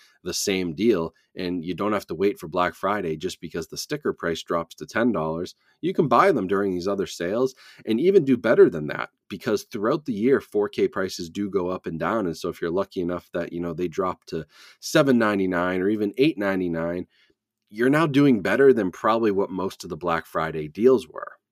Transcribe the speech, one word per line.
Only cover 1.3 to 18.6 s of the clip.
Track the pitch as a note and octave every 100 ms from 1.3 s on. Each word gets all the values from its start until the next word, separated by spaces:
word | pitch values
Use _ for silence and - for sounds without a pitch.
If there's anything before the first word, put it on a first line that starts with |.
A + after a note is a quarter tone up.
| F#2
and | F2+ F2+
you | E2
don't | E2+ -
have | G2+ -
to |
wait | E2 G2+ -
for | E2+
Black | F2+ F2+ -
Friday | G2 G#2 E2+ D#2
just | F2 -
because | E2 E2+ E2
the | D#2
sticker | - D3+ G#2+
price | E2 F2 E2
drops | - E2+ E2 -
to | D#2
ten | A2 B2
dollars. | F#2 D#2 E2 - - _ _
You | E3
can | F#3+ C#3+
buy | A#2+ F#3+
them | C#3+ F#2
during | G2 G2+
these | F2+ F2+
other | G2 E2+
sales | - E2+ A2+ C3 - - - -
and | A2+
even | F3 G3 C#3
do | B2+
better | C#3 D3+ F3
than | D#2 D2
that, | - A#1 _ -
because | F#2+ - G#2
throughout | - A2 A2 D#3
the | D3+
year, | G2+ A#2+ B2
four | - G#2 G#2
K | - F#2+
prices | G2 F#2+ - E2+
do | F#2+ G2+
go | F#2 F2
up | F#2 F#2+
and | D#2+
down. | E2 A2+ F2+
And | D#2+
so | F2
if | D#2+
you're | E2+
lucky | F2+ F#2+ F#2+
enough | F2 F2 -
that, | F2 E2+
you | F2
know, | F2
they | D#2+ F2+
drop | F2 F#2 F2 -
to | E2 D2+ - - _
seven | - E3 C#3 B2
ninety-nine | G#2+ G2 F#2+ F2+ F2+ F#2
or | F#2+
even | G#2+ G#2 A#2+
eight | D3+ B2+
ninety-nine, | G2+ F#2+ F2+ E2 E2 F2+ F2+ _ _ _ _ _ _
you're | G#2 C3
now | D3+ D#3+
doing | C#3 C#3+ A2+
better | F#2 G2+